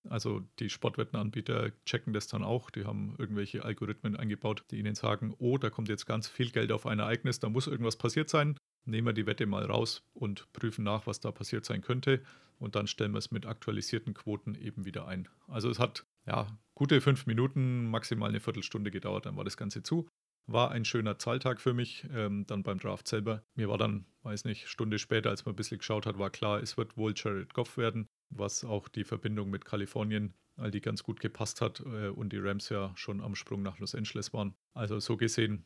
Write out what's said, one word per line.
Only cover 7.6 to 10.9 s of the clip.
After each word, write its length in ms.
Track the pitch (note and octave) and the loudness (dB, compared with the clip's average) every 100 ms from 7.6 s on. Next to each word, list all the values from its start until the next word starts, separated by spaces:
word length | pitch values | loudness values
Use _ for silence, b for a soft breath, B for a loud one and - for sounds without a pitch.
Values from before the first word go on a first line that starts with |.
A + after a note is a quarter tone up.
| C#3 | 0
irgendwas 300 | C3 A#2 - | 0 0 2
passiert 320 | A#2+ D#3 D3+ | 2 2 4
sein, 300 | D#3 D3 C#3+ _ _ | 6 4 2 _ _
nehmen 220 | - A2 A#2 | -2 2 2
wir 80 | |
die 100 | A2 | 2
Wette 220 | G#2 A2+ G#2+ | 2 2 2
mal 180 | G2 | 2
raus 380 | G2+ A2 A2+ - _ | 2 2 2 -2 _
und 400 | - G#2+ G2 - | -4 -2 -2 -8
prüfen 320 | - A2+ G#2+ | -2 -2 0
nach, 220 | G#2 | 0